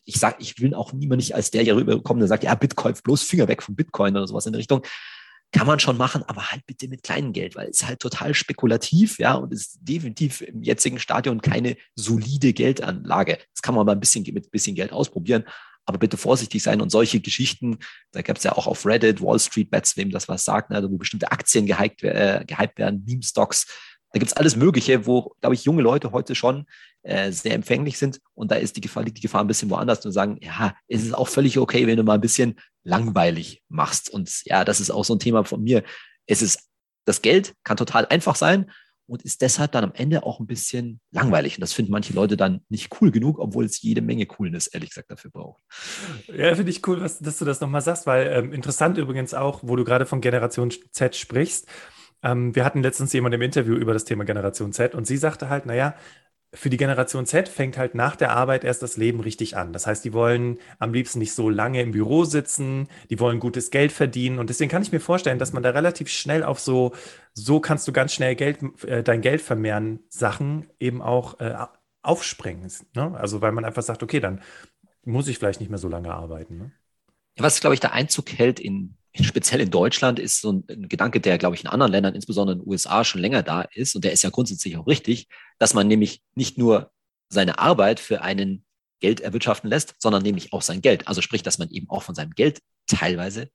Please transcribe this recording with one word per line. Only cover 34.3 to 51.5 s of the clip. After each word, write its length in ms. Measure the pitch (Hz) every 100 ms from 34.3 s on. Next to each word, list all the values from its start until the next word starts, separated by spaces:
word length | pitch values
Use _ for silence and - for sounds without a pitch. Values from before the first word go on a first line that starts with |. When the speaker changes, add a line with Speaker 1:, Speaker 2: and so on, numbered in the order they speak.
| - -
Speaker 1:
ja, 180 | 95
das 160 | 92 104
ist 100 | 101
auch 140 | -
so 100 | 107
ein 40 | 110
Thema 260 | - 113
von 180 | 98 -
mir. 220 | 110 120 - - - _ -
Es 160 | 104
ist, 260 | 107 - _ _ _ _
das 180 | - -
Geld 320 | 110 180 196 -
kann 120 | - 107
total 300 | 120 113 -
einfach 280 | 170 -
sein 360 | - 151 196 190 - _ _ -
und 160 | 117
ist 200 | - -
deshalb 300 | 131 - 147
dann 120 | 123
am 80 | 104
Ende 280 | - 131 160
auch 180 | - -
ein 60 | 110
bisschen 540 | 117 - 123 120 113 _
langweilig. 460 | 170 135 82 71 -
Und 40 |
das 140 | 87
finden 180 | - 101
manche 220 | 101 104
Leute 220 | 95 101 98
dann 240 | 95 92 -
nicht 300 | 107 - -
cool 100 | 196
genug, 280 | 110 131 156
obwohl 280 | 107 117 113
es 160 | -
jede 180 | 113 113
Menge 240 | 113 120
Coolness, 440 | 104 - 95 85 -
ehrlich 220 | 87 80
gesagt, 200 | - -
dafür 200 | - -
braucht. 320 | 92 85 - _ - - - 196 131 101
Speaker 2:
Ja, 200 | 170 156
finde 160 | 170 180
ich 160 | 170 -
cool, 140 | 175
was, 180 | 170 -
dass 200 | 151 147
du 60 |
das 160 | 143 135
nochmal 220 | 143 147
sagst, 240 | 165 170 -
weil, 200 | 127 139
ähm, 260 | 131 120
interessant 440 | 143 139 131 165 180
übrigens 380 | 139 131 127
auch, 260 | - 139 139
wo 140 | 120 123
du 80 |
gerade 220 | 117 123 131
von 140 | 135
Generation 520 | 123 123 120 - 123 - _
Z 220 | - 127
sprichst. 520 | - - 120 175